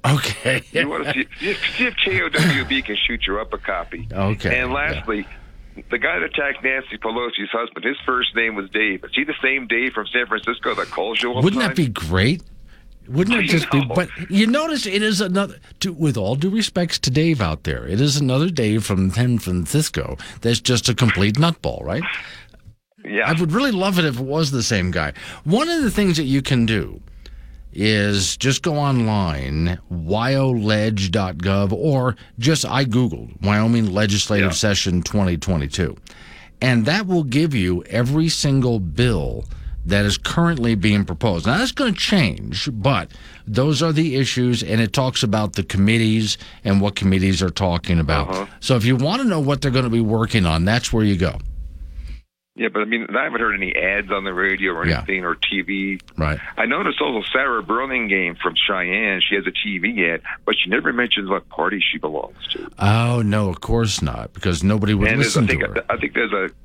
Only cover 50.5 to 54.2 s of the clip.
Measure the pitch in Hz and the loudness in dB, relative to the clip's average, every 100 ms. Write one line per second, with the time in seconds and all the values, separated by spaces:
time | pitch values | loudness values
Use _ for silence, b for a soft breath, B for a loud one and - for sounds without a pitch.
50.5 | 80 90 120 - 113 107 95 85 - - | 4 2 2 2 2 4 4 0 -2 -8
51.5 | - - B B B B B _ _ _ | -8 -10 B B B B B _ _ _
52.5 | - 110 98 107 117 - 117 151 120 113 | -4 -4 -2 -2 -4 -2 -4 -2 -2 -2
53.5 | 98 92 - 90 101 98 101 | -2 -2 -2 0 -2 -2 -4